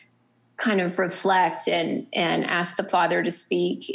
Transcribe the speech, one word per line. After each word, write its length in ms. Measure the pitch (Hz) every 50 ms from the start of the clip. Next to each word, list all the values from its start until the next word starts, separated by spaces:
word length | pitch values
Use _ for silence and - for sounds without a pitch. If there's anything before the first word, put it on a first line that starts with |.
| _ _ _ _ _ _ _ _ _ _ _ -
kind 220 | - 233 208 190
of 180 | 180 175 180 -
reflect 680 | 185 175 - - - 196 190 185 180 165 160 - -
and, 400 | - 170 170 165 - - - - -
and 320 | - - 170 165 170 - -
ask 320 | - 180 175 175 175 -
the 80 | - 190
Father 380 | - - 180 170 165 175 175
to 80 | 170 175
speak. 600 | 170 - - - 185 175 175 180 185 - - - -